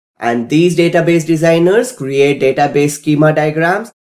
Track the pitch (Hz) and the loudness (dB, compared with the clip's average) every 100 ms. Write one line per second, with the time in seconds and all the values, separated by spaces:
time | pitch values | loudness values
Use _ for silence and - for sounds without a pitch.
0 | _ - 117 120 117 151 175 170 170 170 | _ -8 -4 -4 -2 0 2 2 0 0
1 | 165 170 156 160 165 165 170 214 247 - | 0 0 0 0 2 2 2 2 -2 -6
2 | 135 139 139 135 135 135 143 135 147 - | -4 0 0 2 0 0 0 0 -2 -2
3 | - 147 156 151 151 151 165 196 233 _ | -2 0 2 0 -2 -2 -2 -2 -6 _